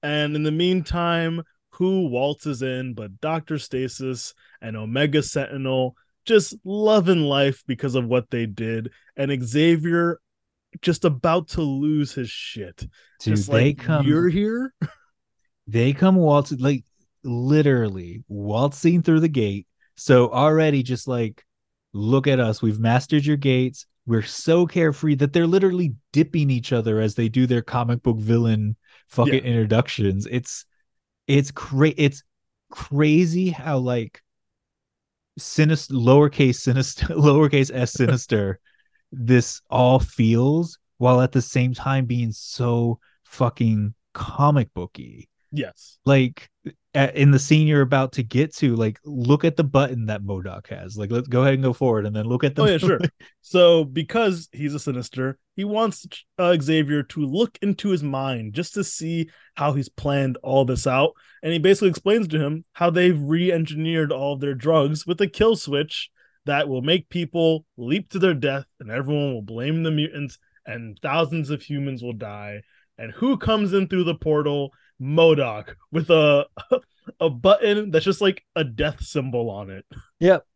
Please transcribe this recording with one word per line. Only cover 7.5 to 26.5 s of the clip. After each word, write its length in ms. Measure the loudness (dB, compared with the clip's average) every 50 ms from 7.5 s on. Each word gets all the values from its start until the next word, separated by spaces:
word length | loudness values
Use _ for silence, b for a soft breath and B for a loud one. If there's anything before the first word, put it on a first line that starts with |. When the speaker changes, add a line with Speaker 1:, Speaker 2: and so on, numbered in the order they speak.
| 0 -4 _
Speaker 1:
because 300 | -8 -6 -4 -4 -2 -2
of 100 | -2 -2
what 240 | 0 0 -2 -2 _
they 160 | -6 -6 -4
did, 460 | -6 -6 -8 -6 -6 -6 -6 -8 -10 b b b b b
and 260 | -6 -4 -4 -4 -4 -4
Xavier 760 | -2 0 2 4 4 4 2 0 -2 0 0 0 -2 -4 -6 _ _ _ _ _ _ _ _ _ _ _ -4 -2
just 200 | -2 -2 2 0
about 440 | 0 0 0 0 0 0 0 -2 _
to 120 | -6 -4 -4
lose 500 | -2 -2 -2 -2 0 0 0 -2 -2 -4
his 160 | -8 -8 -8
shit. 480 | -10 -14 -14 -14 -12 -12 -14 -14 -14 -16 -16 -18 b b b b b b
Speaker 2:
Dude, 160 | -2 0 0
Speaker 1:
Just 120 | 0 0 2
Speaker 2:
they 180 | 2 4 4 2
Speaker 1:
like, 100 | 0 -2
Speaker 2:
come 260 | -2 -2 0 0 2
Speaker 1:
"You're 240 | 2 2 2 2 2
here?" 420 | 2 0 0 -2 -2 -4 -6 -8 _ _
<laughs> 880 | -10 -10 -10 _ _ _ _ _ _ _ _ _ _ _ _ _ _
Speaker 2:
they 260 | -4 0 2 2 2 2
come 220 | 2 4 4 4
waltzing, 440 | 4 4 4 4 2 2 0 -6 -2
like, 240 | 0 0 0 -2 -4 _ _ _ _ _ _ _ _
literally 1000 | -6 -6 -4 0 2 2 4 4 4 2 2 0 -2 -4 -8 -12 -12 -14 -16 -14
waltzing 760 | _ -10 -8 -6 -4 -2 0 -2 -2 -4 0 0 2 2 4
through 200 | 2 4 4 4
the 60 | 2
gate. 380 | 2 0 0 0 0 -2 -6 -10 _ _ _ _ _ _
So 320 | -14 2 4 6 6 6 4
already 540 | 2 2 2 2 4 4 2 2 2 0 0
just, 240 | -2 -6 -6 -6
like, 380 | -6 -4 -4 -4 -4 -6 _ _ _ _ _ _ _ _ _ _ _ -8
"Look 340 | -6 0 2 2 2 4
at 120 | 2 2 2
us. 200 | 2 0 0 0
We've 180 | 0 -2 0 2
mastered 460 | 2 2 2 2 2 2 0 0 2
your 120 | 2 -2
gates." 480 | 0 2 2 2 2 0 -2 -6 -10 -20 _ _ _ _
We're 180 | 0 0 0 0
so 420 | -2 -10 -6 0 2 2 2 2
carefree 480 | 2 0 0 0 0 0 0 0 0 2
that 160 | 2 0 0 2
they're 140 | 2 2
literally 480 | 4 2 4 2 2 2 0 -2 -2 -4 -8 _ _ 0
dipping 360 | 0 0 2 0 0 0 2